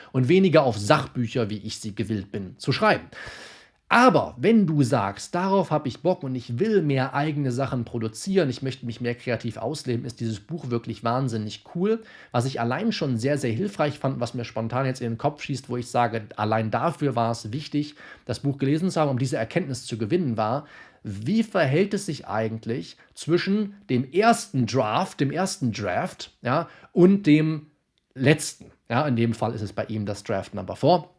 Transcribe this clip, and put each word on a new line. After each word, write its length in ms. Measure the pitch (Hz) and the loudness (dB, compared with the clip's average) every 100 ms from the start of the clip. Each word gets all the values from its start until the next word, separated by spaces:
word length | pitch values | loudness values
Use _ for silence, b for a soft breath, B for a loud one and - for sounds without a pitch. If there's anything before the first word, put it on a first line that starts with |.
| B | B
und 160 | 131 123 | 0 4
weniger 360 | 180 190 156 | 6 6 6
auf 140 | 135 101 | 4 2
Sachbücher, 720 | 104 151 127 - 113 123 107 | 2 2 2 -4 -2 -2 -2
wie 100 | 104 | -4
ich 200 | 101 - | -8 -10
sie 160 | 110 98 | -10 -6
gewillt 340 | 104 107 98 | -4 -4 -6
bin 260 | 107 92 - | -8 -10 -8
zu 160 | - | -4
schreiben. 320 | 135 214 160 - B B B B B B B - | 2 2 2 -2 B B B B B B B 2
Aber 480 | - 254 160 92 - | 6 8 6 2 0
wenn 300 | 170 226 180 | 4 6 6
du 160 | 151 | 4
sagst, 500 | 123 123 98 101 - | 4 2 0 -4 -6
„Darauf 380 | 175 190 196 165 | -2 2 2 2
hab 160 | 151 135 | 0 -2
ich 140 | 113 | -4
Bock 220 | 175 180 | -2 -2
und 120 | 135 127 | -2 -6
ich 240 | 117 120 | -4 -2
will 220 | 214 208 | 2 2
mehr 320 | 151 135 131 | 4 2 0
eigene 400 | 143 151 147 135 | 0 -2 0 -2
Sachen 320 | 120 135 135 113 | 0 -2 -2 -4
produzieren, 640 | 120 110 113 - 190 147 | -4 -6 -6 -2 2 2
ich 120 | 120 | 0
möchte 240 | 131 127 - | -6 -8 -8
mich 140 | 117 | -6
mehr 160 | 120 120 | -6 -4
kreativ 400 | - 113 117 110 | -4 -4 -4 -6
ausleben“, 500 | 120 151 - 117 131 | -6 -6 -4 -4 -4
ist 140 | - | -6
dieses 220 | 117 110 | -6 -6
Buch 280 | - 170 127 | -8 -10 -4
wirklich 360 | 117 117 113 117 | -4 -4 -6 -2
wahnsinnig 580 | 123 135 110 107 - - | 0 0 -2 -6 -8 -10
cool. 300 | 170 196 226 220 B B | -2 0 0 -4 B B
Was 100 | 123 | -2
ich 160 | 127 127 | -2 -2
allein 320 | 117 131 226 | -2 -2 -2
schon 260 | 208 147 120 | -2 -2 0
sehr, 200 | 131 143 | 0 0
sehr 160 | 120 | -2
hilfreich 440 | 113 202 - 151 143 | -2 -4 -2 -2 -2
fand, 220 | 135 135 | -4 -4
was 140 | 120 | -6
mir 100 | 127 | -6
spontan 420 | - - 113 123 135 | -8 -6 -4 -2 -2
jetzt 140 | 131 | -2
in 120 | 120 | -4
den 60 | 113 | -2
Kopf 240 | 147 151 | -4 -4
schießt, 280 | - 131 - | -6 -8 -6
wo 80 | 123 | -8
ich 100 | 120 | -2
sage, 360 | 123 120 117 107 - | 0 2 0 -8 -4
allein 340 | 107 110 110 | 0 0 0
dafür 460 | 117 151 - 147 120 | 0 -2 -2 -2 0
war 160 | 117 | 0
es 220 | 117 110 | -2 -6
wichtig, 420 | 131 - 147 147 - B B B | -10 -6 -4 -4 -8 B B B
das 160 | 117 | -4
Buch 160 | 143 135 | -2 0
gelesen 340 | 135 156 185 | 0 2 0
zu 80 | 170 | 2
haben, 100 | 151 | 2
um 100 | 127 | 2
diese 180 | 127 127 | -2 -2
Erkenntnis 480 | 113 170 151 123 - | -2 -2 -4 -6 -8
zu 120 | 110 | -6
gewinnen, 380 | 110 180 160 110 | -2 0 0 0
war, 320 | 107 131 - B B B | 0 -2 -6 B B B
wie 400 | - 98 113 214 | -10 -8 -2 0
verhält 500 | 226 196 143 147 202 | 0 2 2 2 2
es 140 | 202 202 | -2 -4
sich 200 | 147 - | -8 -6
eigentlich 680 | 104 110 113 117 117 - - b | -2 -2 -4 -6 -6 -6 -16 b
zwischen 640 | b - 175 190 202 202 - - | b 0 0 2 0 0 -6 -2
dem 220 | 127 135 | 0 0
ersten 540 | 170 220 226 - 135 113 | 4 4 4 2 0 2
Draft, 560 | 123 110 120 185 - | 2 2 2 0 -2
dem 100 | 139 | -2
ersten 400 | 143 190 - 123 | 0 -2 -2 -4
Draft, 600 | 107 101 92 175 - - _ | -2 -2 -2 -4 -8 -18 _
ja, 260 | 120 143 165 B B | -2 -2 -2 B B
und 340 | - 180 202 202 | 6 8 8 6
dem 420 | 147 156 156 - _ _ _ _ - | 4 4 -2 -8 _ _ _ _ 0
letzten? 500 | 135 151 - - - - - | 4 4 0 -10 -18 -18 -4
Ja, 180 | 117 151 | 0 2
in 80 | 117 | 2
dem 180 | 117 | 2
Fall 200 | 110 113 | 0 -2
ist 80 | 117 | -4
es 100 | 110 | -6
bei 140 | - 104 | -6 -6
ihm 200 | 110 101 | -4 -4
das 200 | 101 - | -6 -4
Draft 280 | 98 95 | -4 -4
Number 220 | 101 92 95 | -8 -8 0
Four. 380 | 135 175 - | 2 2 0